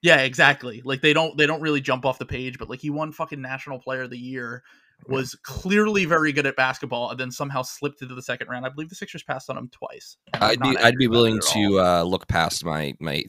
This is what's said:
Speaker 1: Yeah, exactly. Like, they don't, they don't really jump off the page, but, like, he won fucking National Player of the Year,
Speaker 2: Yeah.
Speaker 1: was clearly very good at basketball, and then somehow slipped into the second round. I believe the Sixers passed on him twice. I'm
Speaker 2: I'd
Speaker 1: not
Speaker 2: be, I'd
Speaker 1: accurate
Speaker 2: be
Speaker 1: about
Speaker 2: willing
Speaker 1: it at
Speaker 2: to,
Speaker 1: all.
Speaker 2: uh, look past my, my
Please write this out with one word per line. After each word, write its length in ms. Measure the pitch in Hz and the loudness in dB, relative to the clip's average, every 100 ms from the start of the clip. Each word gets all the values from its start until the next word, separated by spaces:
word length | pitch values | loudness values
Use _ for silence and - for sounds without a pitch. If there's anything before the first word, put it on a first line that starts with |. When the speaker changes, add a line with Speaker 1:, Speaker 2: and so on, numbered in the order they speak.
Speaker 1:
Yeah, 160 | 165 151 | 6 6
exactly. 600 | 131 131 143 139 123 110 | 4 4 4 4 -4 -10
Like, 180 | 127 135 | -6 2
they 100 | 156 | 4
don't, 260 | 147 160 147 | 4 2 2
they 80 | 147 | 2
don't 140 | 156 | 2
really 200 | 156 147 | 0 0
jump 240 | 135 127 | 0 0
off 140 | 135 127 | 0 -2
the 80 | 123 | -6
page, 320 | 131 127 127 | -8 -8 -10
but, 100 | 110 | -12
like, 120 | 127 | -8
he 100 | 151 | -6
won 220 | 147 156 | -4 -6
fucking 280 | 147 - 143 | -8 -10 -8
National 380 | 127 135 147 131 | -10 -10 -10 -12
Player 240 | - 131 | -6 -6
of 80 | 127 | -6
the 80 | 123 | -10
Year, 440 | 123 131 120 123 _ _ _ _ - | -10 -8 -8 -12 _ _ _ _ -4
Speaker 2:
Yeah. 60 | |
Speaker 1:
was 200 | 135 135 - | -4 -4 -8
clearly 640 | - 139 185 202 214 202 170 | -14 -10 0 2 4 2 2
very 260 | 165 156 | 2 2
good 140 | 143 139 | 0 0
at 100 | 131 | 2
basketball, 540 | 131 127 135 120 120 | 0 0 -6 -6 -6
and 100 | 127 | -6
then 100 | 127 | -8
somehow 320 | - 143 139 | -6 -6 -4
slipped 380 | 131 - 147 147 | -6 -6 -8 -8
into 120 | 127 | -14
the 80 | 127 | -14
second 260 | 123 123 120 | -10 -8 -6
round. 160 | 123 127 | -8 -8
I 40 | |
believe 180 | 143 160 | -8 -12
the 60 | |
Sixers 280 | - 202 165 | -12 -14 -14
passed 280 | - 135 - | -8 -8 -6
on 60 | 127 | -10
him 100 | 127 | -10
twice. 460 | _ - - - - _ | _ -14 -14 -20 -20 _
I'm 80 | - | 0
Speaker 2:
I'd 160 | 104 120 | 2 2
Speaker 1:
not 40 | |
Speaker 2:
be, 40 | 131 | 2
I'd 100 | 131 | 6
Speaker 1:
accurate 180 | 117 127 | 4 6
Speaker 2:
be 60 | 127 | 4
Speaker 1:
about 60 | |
Speaker 2:
willing 220 | 117 117 107 | 6 6 4
Speaker 1:
it 80 | |
at 80 | - | 0
Speaker 2:
to, 260 | 107 101 95 | 2 4 4
Speaker 1:
all. 0 | |
Speaker 2:
uh, 240 | 90 87 | 6 4
look 220 | 85 92 - | 2 -2 0
past 360 | 85 80 - | 0 0 -2
my, 300 | 85 78 73 - | -4 -4 -4 -6
my 220 | 78 73 | -4 -4